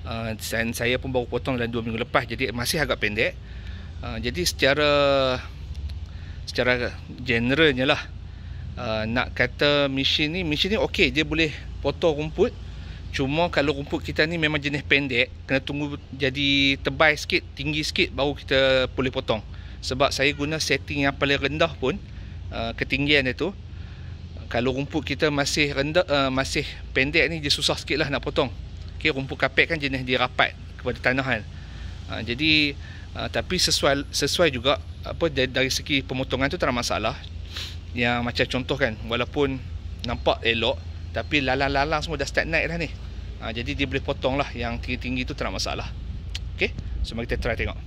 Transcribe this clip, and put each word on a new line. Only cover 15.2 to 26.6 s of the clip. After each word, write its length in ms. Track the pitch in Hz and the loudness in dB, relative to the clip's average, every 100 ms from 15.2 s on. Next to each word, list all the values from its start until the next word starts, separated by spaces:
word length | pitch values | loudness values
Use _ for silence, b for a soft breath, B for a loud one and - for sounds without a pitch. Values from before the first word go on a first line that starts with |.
| 127 - - | 2 -2 0
kena 160 | 135 | 0
tunggu 320 | 127 147 147 147 - | 0 -4 -4 -6 -10
jadi 640 | 131 135 135 143 139 139 135 | -2 0 2 2 4 4 4
tebal 320 | - 139 160 147 | 0 4 4 4
sikit, 240 | - 175 - - | 0 -2 -2 -6
tinggi 320 | 143 151 147 | -4 -2 -2
sikit, 240 | - 180 | 0 0
baru 240 | 123 143 135 | 2 0 -2
kita 560 | - 135 135 131 127 | 0 4 6 4 2
boleh 240 | - 131 131 | 0 -2 -2
potong. 240 | 123 110 - B B B | 0 -2 -2 B B B
Sebab 320 | - 131 139 | -6 2 2
saya 240 | - 139 143 | 4 2 2
guna 240 | 143 160 | -2 -2
setting 480 | - 139 - 147 139 | 2 0 0 0 0
yang 80 | 139 | 2
paling 240 | 143 139 | 2 2
rendah 320 | 135 151 165 - | 2 2 0 2
pun, 160 | 127 196 - B B B B | -2 -2 -8 B B B B
uh, 180 | 113 117 113 | -6 -6 -4
ketinggian 480 | - 135 143 147 131 | -2 0 4 4 4
dia 80 | |
tu, 160 | 123 160 202 - B B B B B B - - | 0 -2 -4 -12 B B B B B B -12 -4
kalau 240 | 117 123 | 0 0
rumput 320 | 131 139 156 143 | 0 -2 -2 -2
kita 240 | 139 156 | 0 2
masih 440 | 143 139 - 147 | 2 0 2 2
rendah, 320 | 135 143 165 180 | 2 2 2 4
uh, 200 | 143 135 | 2 4
masih 320 | 131 135 160 | 2 0 -2